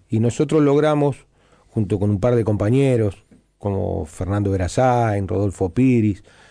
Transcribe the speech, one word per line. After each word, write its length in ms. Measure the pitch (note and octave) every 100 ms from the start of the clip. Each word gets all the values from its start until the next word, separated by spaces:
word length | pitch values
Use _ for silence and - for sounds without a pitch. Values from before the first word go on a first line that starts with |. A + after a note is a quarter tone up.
| _
Y 120 | G#2+
nosotros 420 | A#2 - D3+ D#3+
logramos, 640 | C#3+ C#3+ D3+ D3 C#3+ C3 _ _ _ _ _
junto 300 | A2+ F#2 G#2
con 120 | G#2
un 100 | G2+
par 160 | B2 A#2+
de 80 |
compañeros, 800 | G#2 G#2+ G#2 C3 C#3 A#2+ G#2 - _ - _ _
como 480 | G#2 G2 F#2 F2+ E2
Fernando 440 | - F#2 G2+ G2+
Verazáin, 760 | F#2+ F2+ - B2+ A#2+ A#2 G2+ F#2
Rodolfo 420 | F#2+ G2+ F#2 F#2
Piris, 480 | B2 C3 A#2+ G#2+ F#2 - - -